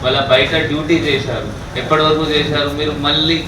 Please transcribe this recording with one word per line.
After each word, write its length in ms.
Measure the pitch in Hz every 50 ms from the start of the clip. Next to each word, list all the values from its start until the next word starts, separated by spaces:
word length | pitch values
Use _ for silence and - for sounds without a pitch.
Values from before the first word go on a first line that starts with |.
| 127
వాళ్ళ 220 | 127 127 - -
బయట 300 | 120 110 107 - - 160
డ్యూటీ 380 | 160 156 147 147 151 151 151 170
చేశారు. 880 | 156 147 147 135 135 - 135 - - - - - - - - - -
ఎప్పటి 220 | - - 156 151
వరకు 220 | 156 156 156 156 160
చేశారు? 460 | 156 151 151 147 147 147 147 143 143
మీరు 220 | 143 147 151 151
మళ్ళీ 540 | 143 143 143 143 147 151 156 160 165 156 151